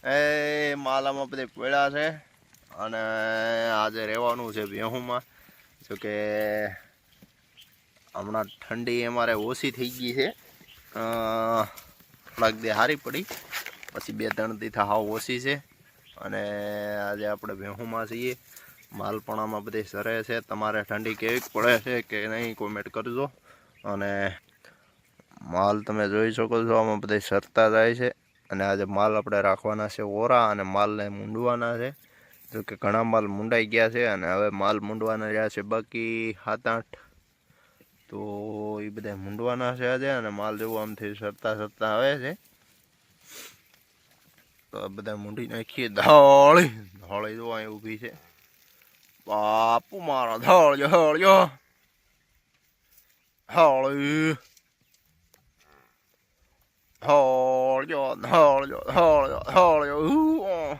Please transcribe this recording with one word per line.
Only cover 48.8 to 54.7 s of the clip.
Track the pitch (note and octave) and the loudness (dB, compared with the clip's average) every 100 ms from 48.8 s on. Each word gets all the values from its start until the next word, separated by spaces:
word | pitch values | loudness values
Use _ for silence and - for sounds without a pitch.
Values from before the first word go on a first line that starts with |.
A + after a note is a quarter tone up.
| _ _ _ _ - | _ _ _ _ -4
બાપુ | G#2 G#2+ A2 A2+ A#2 - G3 | 0 2 4 4 2 0 -10
મારો, | E3+ C3+ A#2+ A2+ | -2 0 0 -2
ધોળ્યો, | B2 F#3 D#3 C#3 C#3+ | 8 10 10 6 4
ધોળ્યો. | F3 D#3 D#3 F#3+ F#3+ F3 - _ _ _ _ _ _ _ _ _ _ _ _ _ _ _ _ _ _ _ A#2+ | 6 6 6 8 8 6 0 _ _ _ _ _ _ _ _ _ _ _ _ _ _ _ _ _ _ _ 4
ધોળ્યું. | D#3+ C3 C3+ C#3+ C#3+ D3+ D#3+ D3 _ _ _ | 6 6 0 -2 -2 0 0 -2 _ _ _